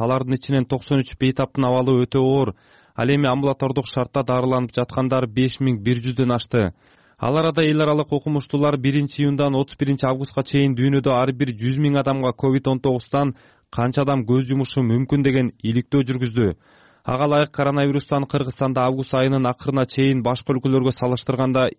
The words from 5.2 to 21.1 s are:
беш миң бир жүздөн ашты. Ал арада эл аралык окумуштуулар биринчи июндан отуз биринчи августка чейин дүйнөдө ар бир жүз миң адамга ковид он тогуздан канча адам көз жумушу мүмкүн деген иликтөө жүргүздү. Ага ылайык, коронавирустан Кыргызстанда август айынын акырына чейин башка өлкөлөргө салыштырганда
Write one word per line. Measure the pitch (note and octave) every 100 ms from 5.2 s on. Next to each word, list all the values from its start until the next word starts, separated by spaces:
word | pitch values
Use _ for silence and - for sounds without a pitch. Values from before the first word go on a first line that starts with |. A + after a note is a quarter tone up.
| B2
беш | G#2+ C3 -
миң | C3 A2+
бир | G#2 B2
жүздөн | A#2+ B2 B2+
ашты. | A#2+ - A#2+ F#2+ - _ _ _ -
Ал | A2+ D3+
арада | E3 D3+
эл | D#3 D3+
аралык | D3+ D3+ D3
окумуштуулар | C#3+ D#3 D3 C3+ C#3+ D3 C#3+
биринчи | C3 C#3 C#3+ -
июндан | C#3+ C#3 C#3+
отуз | C3+ C#3 -
биринчи | C#3 C#3 C3
августка | C3 C3+ -
чейин | C3 C#3+ C#3
дүйнөдө | A#2+ C3+ C#3 C#3
ар | B2 C3
бир | B2+ C3
жүз | A2 A#2+ C3
миң | D3 C#3+
адамга | C#3 C3+ B2+
ковид | - C3+ C3+ C3+
он | C3
тогуздан | C3+ B2+ - C#3 C#3+ - - _ _
канча | - A#2+ C3
адам | C#3 C#3
көз | G#2+ B2+ B2+
жумушу | C3+ B2+ -
мүмкүн | B2 A#2 C3+ C#3+
деген | C#3 C3 B2+ -
иликтөө | A2+ A2+ - C#3+ B2+
жүргүздү. | C3 B2 A2+ G#2+ D#2+ _ _ _ _
Ага | - B2+ D3
ылайык, | D3 D3
коронавирустан | - C#3 C#3+ C#3+ C#3 - C#3+
Кыргызстанда | C#3 C#3+ C3 - C3+ C3 B2+
август | C3 C3
айынын | C3+ C3 C3+ B2
акырына | B2+ - C3+
чейин | B2+ - C3+ C3
башка | A#2 B2+ - C3
өлкөлөргө | C3+ C3 B2+
салыштырганда | - B2+